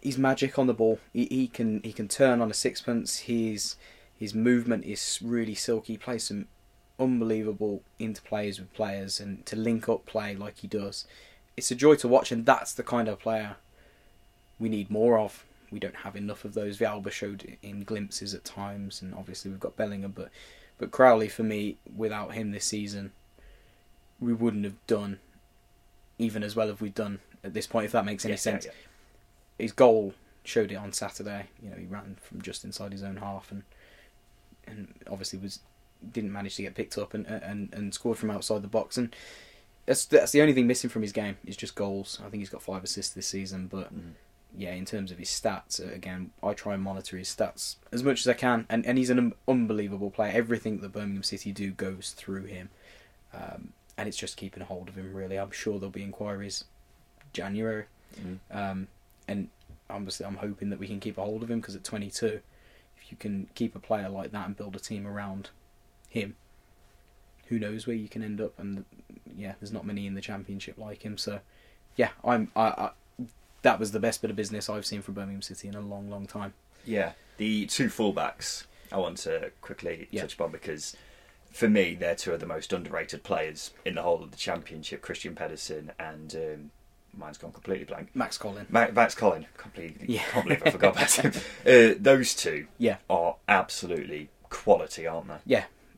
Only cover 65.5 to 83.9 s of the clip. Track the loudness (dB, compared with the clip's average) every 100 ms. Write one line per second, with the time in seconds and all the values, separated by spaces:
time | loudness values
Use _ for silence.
65.5 | -18 _ _ _ _ -8 -6 -6 -10 _
66.5 | -20 _ _ -20 _ _ _ _ _ -4
67.5 | -2 -2 -6 -4 -6 -6 -8 -6 -4 -4
68.5 | -6 -8 -8 -10 -18 -20 -20 -18 -12 -12
69.5 | -10 -10 -8 -6 -6 -6 -6 -8 -10 -8
70.5 | -10 -10 -12 -14 -12 -10 -6 -6 -6 -10
71.5 | -20 -20 -20 _ 0 0 2 2 4 2
72.5 | 4 4 4 -4 -6 _ -12 -12 -12 -20
73.5 | 4 4 6 2 0 0 0 -2 -2 -4
74.5 | -4 -6 -6 -6 -6 -8 -8 -8 -8 -10
75.5 | -12 -12 -10 -8 -10 -10 -10 -8 -8 -10
76.5 | -12 _ -16 -4 0 0 -4 -16 -4 0
77.5 | 0 0 2 0 2 2 2 -2 -4 -8
78.5 | -8 -12 -20 -8 -4 -4 -4 -2 -2 -4
79.5 | -12 -16 -10 -8 -8 -8 -8 -6 -4 -6
80.5 | -6 -8 -8 -8 -12 -20 -20 -20 -20 -16
81.5 | 2 6 6 6 2 0 0 0 -2 -2
82.5 | -6 -2 -4 -2 -6 -6 -8 -2 -2 -2
83.5 | -6 -14 -8 -6